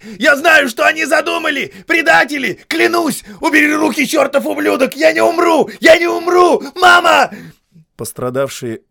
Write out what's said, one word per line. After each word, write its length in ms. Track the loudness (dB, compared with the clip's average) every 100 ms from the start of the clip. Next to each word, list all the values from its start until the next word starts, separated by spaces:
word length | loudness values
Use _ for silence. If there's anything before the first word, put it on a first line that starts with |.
| -18 -2
Я 200 | 0 2
знаю, 320 | 2 2 0
что 160 | 0 -2
они 180 | 0
задумали! 720 | -2 -2 -2 -4 -4 -6 -8 -12 -4
Предатели! 720 | 0 2 2 2 -4 -6 -8 _
Клянусь! 560 | 0 0 0 -2 -6 -12 -6
Убери 340 | 0 2 2 0
руки, 320 | -2 -2 -2
чёртов 380 | 0 0 0 -4
ублюдок! 500 | -4 -2 0 -2 0
Я 160 | 0
не 100 | 2
умру! 480 | 0 0 2 2 0 0
Я 180 | 4 4
не 80 | 2
умру! 560 | -2 0 2 4 2 -4 0
Мама!» 540 | 4 4 4 2 0 -4 -18 -20 _ _ _ -14
Пострадавший 840 | -14 -8 -6 -4 -6 -6 -10 -10 _